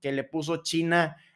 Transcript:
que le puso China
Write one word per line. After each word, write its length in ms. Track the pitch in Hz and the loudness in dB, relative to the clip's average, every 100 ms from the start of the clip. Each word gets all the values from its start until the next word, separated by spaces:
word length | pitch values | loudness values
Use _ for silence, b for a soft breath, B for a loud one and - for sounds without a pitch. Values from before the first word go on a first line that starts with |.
que 100 | 139 | -4
le 120 | 139 | -4
puso 340 | 135 160 151 165 | -4 -4 -2 -4
China 580 | - 165 165 170 156 156 B | -2 0 2 2 2 -2 B